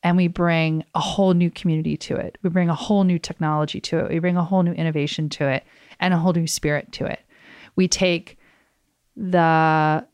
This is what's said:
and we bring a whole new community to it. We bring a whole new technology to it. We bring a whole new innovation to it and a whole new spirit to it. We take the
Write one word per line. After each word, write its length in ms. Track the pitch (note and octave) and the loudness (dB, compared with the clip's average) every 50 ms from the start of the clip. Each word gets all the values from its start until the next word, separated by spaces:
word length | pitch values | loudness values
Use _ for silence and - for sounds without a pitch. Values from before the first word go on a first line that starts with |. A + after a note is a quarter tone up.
| - | 0
and 160 | F3 F3+ F3+ | 2 2 4
we 100 | F3+ F3 | 2 2
bring 560 | F3 - F3 E3+ E3+ E3 D#3+ D#3+ D#3+ D#3+ D#3 _ _ | 2 0 0 2 2 2 2 0 0 -2 -4 _ _
a 60 | D#3+ | -4
whole 320 | D#3 - - - G3 F#3+ F#3 | -4 -4 0 2 2 4 4
new 180 | F3 F3 E3+ | 4 2 0
community 460 | - - - F3 D#3+ D#3 D#3+ D#3+ D3+ | -2 -2 -2 -2 0 0 0 -2 -4
to 180 | D3+ - - E3+ | -6 -6 -6 -6
it. 220 | - - - - - - | -6 -6 -8 -12 -6 -6
We 80 | F#3 | -2
bring 180 | E3 F#3 F3+ E3+ | 0 0 0 0
a 60 | E3 | -2
whole 300 | D3 - - G#3+ G3+ F#3+ | -2 -2 0 2 2 4
new 140 | F#3 F3+ E3 | 2 2 0
technology 640 | - - E3+ _ E3+ D3+ D3+ D3+ D3+ D3 - - | -2 -6 -8 _ -2 -2 0 0 -2 -2 -4 -8
to 200 | - - - E3 | -8 -4 -2 -2
it. 100 | - - | -2 -2
We 80 | - E3 | -2 -2
bring 180 | E3 F3+ F3 | 0 0 0
a 80 | F3+ F3 | 0 0
whole 180 | E3 G3 F#3+ F3+ | 0 2 2 2
new 100 | F3 F3 | 2 0
innovation 580 | - E3 E3 D#3 D#3 C#3+ D3 - - D#3 D3+ | -2 -4 -2 -2 -2 -2 -4 -4 -4 -6 -6
to 180 | - - D#3 C#3 | -4 -2 -2 -2
it 160 | C3+ C3+ - _ _ _ _ _ - _ | -2 -2 -6 _ _ _ _ _ -10 _
and 140 | - F#3 F#3 | -2 0 0
a 60 | E3+ | 2
whole 160 | D#3+ F#3 F3 | 2 2 2
new 120 | E3+ E3 | 0 0
spirit 460 | D#3+ - - - D#3 D3 C#3+ - - - | -2 -4 -4 -4 -2 -2 -2 -6 -8 -10
to 140 | - C3 | -8 -8
it. 140 | - - - _ _ _ _ - - - - - - _ | -6 -8 -10 _ _ _ _ -20 -20 -20 -20 -20 -10 _
We 140 | - F#3 F3+ | 0 0 0
take 500 | - - F#3+ F#3 F3 E3 - - - _ _ _ _ _ _ _ _ _ _ _ _ _ _ _ _ | 2 0 2 0 0 0 -4 -10 -20 _ _ _ _ _ _ _ _ _ _ _ _ _ _ _ _
the 920 | - A3 F#3 F3+ F3+ E3 E3 D#3+ D#3+ D#3+ D#3+ D#3 D#3 D#3 D#3 D#3 D#3 - _ | -10 -6 0 2 4 4 4 4 4 4 4 2 2 2 2 0 0 -2 _